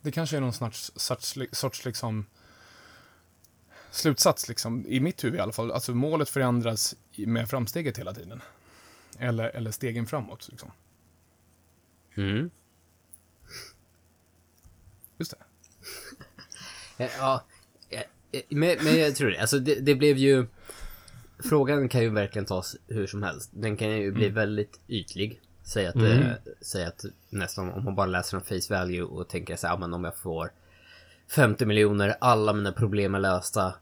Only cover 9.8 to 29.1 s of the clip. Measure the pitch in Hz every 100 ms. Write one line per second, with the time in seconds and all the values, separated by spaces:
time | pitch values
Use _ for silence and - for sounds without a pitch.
9.8 | 127 117 113 151 101 90 - 120 - -
10.8 | _ _ _ _ _ _ _ _ _ _
11.8 | _ _ _ - 98 104 170 _ _ _
12.8 | _ _ _ - _ _ - - - _
13.8 | _ _ _ _ _ _ _ _ - _
14.8 | - _ - _ - - - _ _ _
15.8 | - - - 262 - - - - - -
16.8 | - - 123 117 135 131 - - _ _
17.8 | _ 107 - _ _ 131 - 143 165 160
18.8 | 156 160 151 139 135 87 113 139 131 143
19.8 | 135 143 147 135 135 135 123 - - -
20.8 | - - - - - - - 151 135 143
21.8 | 131 123 113 107 98 107 95 92 - -
22.8 | - 110 95 101 101 73 - - 110 104
23.8 | 107 110 101 101 101 107 104 107 104 -
24.8 | - 117 - - 107 - _ _ - 113
25.8 | 92 127 110 120 151 - - - - 98
26.8 | 85 - 98 - _ 101 87 - 92 90
27.8 | 98 98 95 90 90 95 - 95 - 98
28.8 | 90 90 87